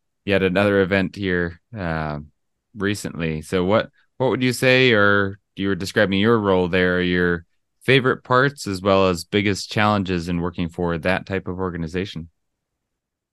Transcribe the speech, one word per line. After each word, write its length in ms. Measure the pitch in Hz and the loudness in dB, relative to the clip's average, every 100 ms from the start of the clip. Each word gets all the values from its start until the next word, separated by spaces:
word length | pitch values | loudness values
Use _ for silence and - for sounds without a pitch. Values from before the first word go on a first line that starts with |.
| _ _ - | _ _ -2
yet 180 | 98 | 0
another 380 | 95 92 101 101 | 2 2 2 2
event 340 | 92 98 92 - | 2 0 -2 -4
here, 460 | 98 90 87 85 _ 113 | -4 -2 -2 -6 _ -10
uh, 420 | 87 80 78 76 76 _ _ _ _ 107 | -6 -4 -4 -6 -10 _ _ _ _ -6
recently. 680 | 98 104 - - 82 78 | -4 -4 -8 -6 -6 -6
So 200 | 80 92 | -4 -2
what, 280 | 90 107 - _ _ - | 2 2 0 _ _ -4
what 120 | 131 | -2
would 140 | 107 | 0
you 80 | 127 | -2
say, 400 | 117 135 127 131 | 0 4 6 6
or 480 | 110 101 101 98 98 _ - | 4 4 4 0 -4 _ -6
you 120 | 98 | -4
were 60 | 92 | -2
describing 440 | 92 - 104 95 | -2 0 2 2
your 200 | 107 117 | 2 2
role 280 | 101 92 90 | 2 2 2
there, 340 | 92 92 90 | 2 0 0
your 440 | 90 90 87 85 85 _ _ _ | 0 0 0 -2 -6 _ _ _
favorite 400 | - 131 123 - | 2 2 2 -2
parts 420 | - 127 139 143 - | 0 0 0 -2 -8
as 160 | 95 | -4
well 280 | 98 95 95 | 2 4 4
as 160 | 87 - | 0 -2
biggest 440 | 104 101 95 - | -2 0 -2 -4
challenges 600 | - 107 104 92 90 85 | 0 2 2 0 -4 -4
in 100 | 87 | -4
working 300 | 87 87 85 | -4 -6 -8
for 280 | 82 87 85 | -4 -4 -2
that 280 | 90 90 87 | -2 -4 -4
type 240 | 95 92 | -8 -8
of 100 | 90 | -8
organization? 720 | 92 85 80 90 95 80 82 _ _ _ _ _ _ _ _ _ _ | -6 -6 -8 -6 -8 -10 -16 _ _ _ _ _ _ _ _ _ _